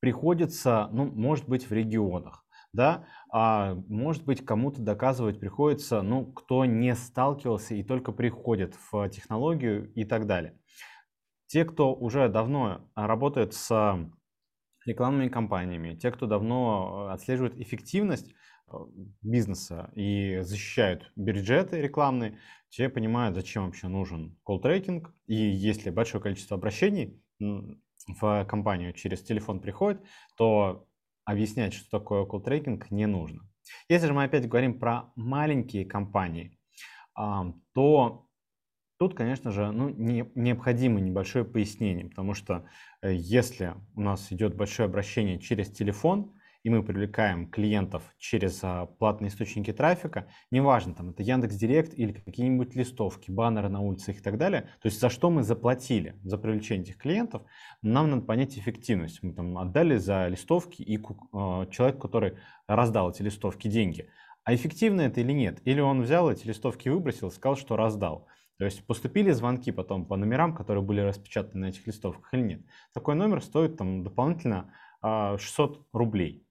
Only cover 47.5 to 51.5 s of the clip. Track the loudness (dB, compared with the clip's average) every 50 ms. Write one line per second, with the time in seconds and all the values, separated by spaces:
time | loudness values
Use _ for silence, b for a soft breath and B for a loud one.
47.5 | -4 0 2 2 2 2 0 0 -4 -8 -10 -10 _ _ -8 -2 0 2 2 0
48.5 | -2 -2 -4 -4 -4 -4 -6 -8 -6 _ 2 2 2 2 -2 -6 -4 -4 -6 -6
49.5 | -4 -6 -4 -4 -2 2 4 4 4 4 0 -6 -6 -6 -10 B B B B B
50.5 | 2 4 6 6 6 6 4 0 -8 -8 -10 -10 -6 -6 -2 0 2 2 2 0